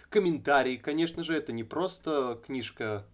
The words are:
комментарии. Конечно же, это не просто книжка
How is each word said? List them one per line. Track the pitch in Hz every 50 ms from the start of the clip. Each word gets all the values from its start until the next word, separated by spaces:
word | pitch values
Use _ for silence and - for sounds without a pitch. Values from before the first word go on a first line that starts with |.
| - -
комментарии. | - 214 190 175 160 131 104 143 143 139 127 127 127
Конечно | 120 - 151 147 160 165 165 165 175 165
же, | 156 165
это | 156 151 -
не | 117 113 113
просто | 110 - 151 180 180 - - - 160 156 143 131 123 117 110 -
книжка | - 135 127 113 - - - 120 107 107 101 101 -